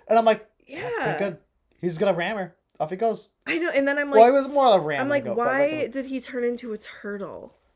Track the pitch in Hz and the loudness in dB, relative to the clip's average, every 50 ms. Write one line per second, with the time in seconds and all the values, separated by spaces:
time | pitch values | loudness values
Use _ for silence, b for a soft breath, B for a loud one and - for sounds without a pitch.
0 | _ - 220 226 220 226 214 214 - _ _ _ _ _ 269 339 440 494 480 415 | _ 2 2 4 4 4 2 2 -2 _ _ _ _ _ -14 -10 -8 -6 -4 -4
1 | 269 214 175 151 196 - 160 - _ _ _ _ _ _ _ - 170 180 160 160 | -2 -4 -4 -4 -4 -6 -6 -10 _ _ _ _ _ _ _ -6 -6 -6 -2 -2
2 | 208 196 180 170 170 196 220 202 185 165 _ _ _ _ _ - 151 156 185 185 | 0 0 0 0 -2 -4 -4 -6 -8 -10 _ _ _ _ _ -8 -6 -6 -4 -2
3 | 226 226 208 - - _ _ _ - 269 320 320 339 330 262 277 277 277 285 294 | -2 -2 -2 -4 -10 _ _ _ -8 -6 -4 -2 -2 0 0 0 0 0 0 -2
4 | 285 285 277 214 226 247 277 277 269 269 285 285 269 247 202 180 151 156 147 - | -2 4 8 8 8 8 8 4 0 0 0 4 4 6 6 4 4 0 -2 -2
5 | 262 285 285 277 233 247 220 233 240 240 262 277 285 294 311 311 277 233 254 269 | -2 0 0 -2 -2 -2 -2 0 0 0 2 2 0 0 0 -2 -6 -6 -6 -8
6 | 262 269 269 254 254 262 262 247 240 240 240 240 247 226 214 208 - - - - | -8 -6 -8 -8 -8 -8 -6 -4 -4 -4 -4 -4 -8 -10 -12 -12 -12 -16 -18 -14
7 | - 202 208 202 196 147 101 87 90 - _ _ _ _ _ | -12 -10 -10 -8 -10 -10 -12 -14 -16 -18 _ _ _ _ _